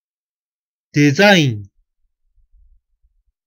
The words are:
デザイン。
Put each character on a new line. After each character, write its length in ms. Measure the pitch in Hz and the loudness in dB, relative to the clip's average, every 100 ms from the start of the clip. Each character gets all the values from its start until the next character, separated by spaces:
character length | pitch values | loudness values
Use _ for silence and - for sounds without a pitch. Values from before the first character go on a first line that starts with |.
| _ _ _ _ _ _ _ _ _ | _ _ _ _ _ _ _ _ _
デ 180 | 147 147 | -2 -2
ザ 240 | 139 202 190 | 2 2 2
イ 120 | 143 | 0
ン。 200 | 107 98 _ _ _ _ _ _ _ _ _ _ _ _ _ _ _ _ _ | -6 -14 _ _ _ _ _ _ _ _ _ _ _ _ _ _ _ _ _